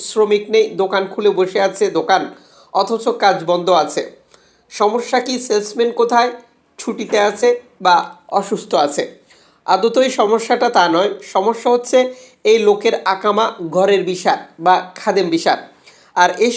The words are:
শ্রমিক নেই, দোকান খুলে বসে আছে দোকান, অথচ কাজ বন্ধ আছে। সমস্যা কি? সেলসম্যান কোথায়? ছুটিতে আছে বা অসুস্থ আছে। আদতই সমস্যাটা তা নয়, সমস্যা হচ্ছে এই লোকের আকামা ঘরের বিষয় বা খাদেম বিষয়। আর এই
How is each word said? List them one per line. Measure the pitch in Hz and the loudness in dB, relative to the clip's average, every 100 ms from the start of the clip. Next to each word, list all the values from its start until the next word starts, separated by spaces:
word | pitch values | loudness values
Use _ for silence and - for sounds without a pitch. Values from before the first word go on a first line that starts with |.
| - | -6
শ্রমিক | 220 208 208 208 | 0 2 2 2
নেই, | 220 214 170 | 0 0 0
দোকান | 190 196 196 | -2 -2 -2
খুলে | - 208 180 | -2 0 0
বসে | 185 202 | -2 0
আছে | 196 185 202 | -2 0 -2
দোকান, | 165 - 190 - - _ _ _ | -2 0 0 0 -10 _ _ _
অথচ | 180 202 226 226 233 | -4 -2 -2 -4 0
কাজ | 208 180 | 0 0
বন্ধ | 165 175 175 175 | 0 -2 2 2
আছে। | 285 - - - _ _ _ _ _ | 2 -4 -8 -14 _ _ _ _ _
সমস্যা | - 208 233 233 254 | -2 0 0 -2 -2
কি? | 254 254 - | -2 -6 -2
সেলসম্যান | 208 208 - 233 233 | -2 -2 -2 -2 0
কোথায়? | 233 240 247 240 - _ _ - | 0 2 0 -4 -18 _ _ -12
ছুটিতে | - 202 220 220 208 | -10 -8 -2 0 0
আছে | 208 240 240 - _ | 2 0 0 -4 _
বা | 185 180 147 - - | 2 2 2 -10 -4
অসুস্থ | 170 196 196 - 170 147 | -4 -2 -6 -2 0 0
আছে। | 147 - - _ _ _ _ - | -2 -6 -10 _ _ _ _ -2
আদতই | 185 220 226 262 | 0 2 2 2
সমস্যাটা | - 208 220 220 240 240 233 | 2 0 0 0 0 2 4
তা | 175 | 4
নয়, | 165 202 196 - | 2 0 -4 -4
সমস্যা | 202 202 226 247 | -2 0 -2 0
হচ্ছে | 240 240 254 254 254 - _ | 0 2 2 2 -4 -20 _
এই | 214 220 208 | 2 4 4
লোকের | 208 226 220 - | 2 0 -2 -2
আকামা | 190 214 208 226 - 165 160 | -2 0 0 -2 -4 -4 0
ঘরের | 196 196 | 2 2
বিষয় | 175 180 180 156 - - | 0 -4 -2 -2 -6 -4
বা | 165 185 - - | 2 2 0 -8
খাদেম | - 196 180 | -2 -2 0
বিষয়। | 165 165 127 - _ _ _ _ - | 0 0 -2 -4 _ _ _ _ 2
আর | 175 - | 2 2
এই | 233 | -2